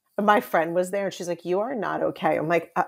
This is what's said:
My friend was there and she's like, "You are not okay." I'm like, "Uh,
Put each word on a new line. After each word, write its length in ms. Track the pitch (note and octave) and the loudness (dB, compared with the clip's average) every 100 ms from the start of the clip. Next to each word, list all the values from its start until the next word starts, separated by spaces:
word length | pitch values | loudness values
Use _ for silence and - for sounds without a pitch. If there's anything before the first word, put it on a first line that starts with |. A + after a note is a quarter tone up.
| _ - | _ 0
My 220 | G#3 G#3 | 4 4
friend 340 | - F3+ D#3+ | 2 0 2
was 160 | E3+ F3+ | 0 0
there 140 | G3+ | -2
and 100 | G3 | -4
she's 140 | - F3 | -4 -6
like, 160 | E3+ | -6
"You 160 | E3+ F3+ | -2 -2
are 140 | A#3 B3+ | 0 -4
not 260 | D#3+ D#3 | -4 -2
okay." 340 | - - E3 D#3 | -2 0 0 0
I'm 100 | D3+ | 0
like, 240 | E3+ - | 0 0
"Uh, 100 | - | -2